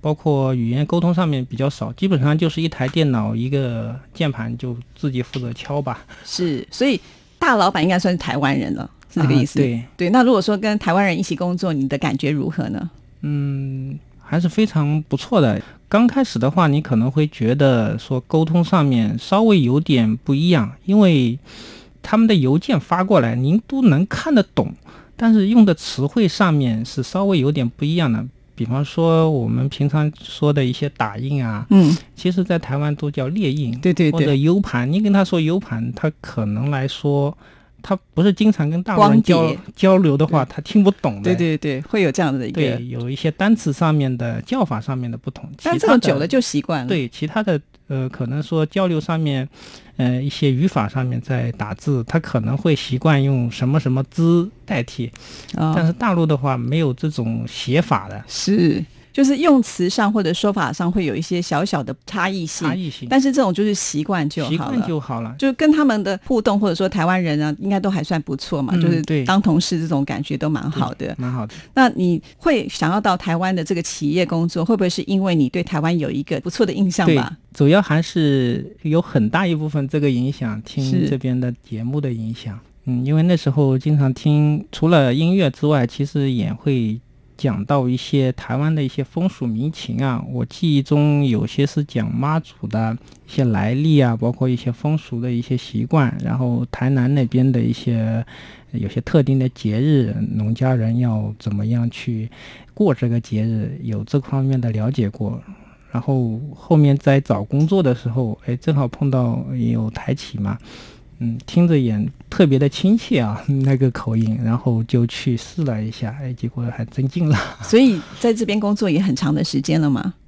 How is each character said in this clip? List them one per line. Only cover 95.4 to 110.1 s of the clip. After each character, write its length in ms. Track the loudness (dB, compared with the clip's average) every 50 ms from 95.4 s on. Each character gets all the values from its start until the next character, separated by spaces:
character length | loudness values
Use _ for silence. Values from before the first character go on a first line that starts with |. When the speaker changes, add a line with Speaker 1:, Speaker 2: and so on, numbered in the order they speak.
Speaker 1:
些 160 | -2 -2 -4
习 280 | -4 -4 -6 -4 -4 -2
惯， 320 | 0 2 2 2 2 0 -4 -4
然 140 | -4 -2
后 280 | -2 -2 -2 0 -2 -4 -6
台 180 | -4 -4 0 0
南 220 | 2 2 2 2 2
那 120 | 2 0
边 240 | 2 2 2 2 4
的 80 | 2 2
一 140 | 0 0 -2
些， 520 | -2 -2 -2 -2 0 0 -2 -2 -4 -4 -6 -12 -20 -20 -20 -20 -20 -18 -8
有 160 | -6 -6 -6
些 140 | -4 -4 -6
特 200 | -6 2 2 2
定 160 | 4 4 2
的 120 | 2 0 -2
节 320 | -4 -4 -4 -2 0 0
日， 340 | 2 2 4 2 2 0 -2 -4 -4 -2 -2
农 200 | -2 -2 -2 0
家 180 | 0 0 0 2
人 240 | 2 0 0 0
要 360 | 0 0 0 0 0 -2 -4 -8
怎 160 | -6 -6 -4 -2
么 120 | -2 -2
样 240 | 0 0 0 0 -2
去 400 | -4 -6 -6 -6 -4 -4 -6 -8 -12 -16 -20 -20 -20 -20 -20 -20 -10
过 200 | -4 -2 -2 0
这 160 | 0 -2 -2
个 100 | -2 -2
节 240 | -4 -4 -4 -2 -2
日， 340 | -2 -2 -2 -4 -6 -8 -8 -8
有 180 | -6 -6 -6 -6
这 120 | -4 -4 -4
方 200 | -4 -2 -4 -2 0
面 160 | 0 0 0
的 120 | -2 -2
了 180 | -2 -2 -2 -2
解 200 | -2 -2 -2 -4
过。 320 | -2 -6 -6 -6 -6 -8 -12 -16 -20 -20 -20 -20 -20 _ -20 -8
然 100 | -8 -6
后 380 | -2 -2 -2 0 0 -2 -4 -6 -8 -10 -14
后 220 | -16 -2 2 4
面 200 | 6 6 6 4
在 220 | 2 2 2 2 2
找 240 | 2 0 -2 -2 -2
工 240 | -2 0 0 2
作 160 | 2 2 2 2
的 100 | 2 0
时 140 | 0 -4
候， 320 | -4 -2 -2 -2 -2 -4 -6 -6
哎， 100 | -6 -6
正 180 | -4 -2 0 0
好 140 | 0 0
碰 240 | -2 -2 -2 -2 0
到 340 | 2 2 0 0 -2 -4 -4 -6 -4
有 360 | -2 -2 0 0 0 -2 -4
台 220 | -6 -8 -6 -6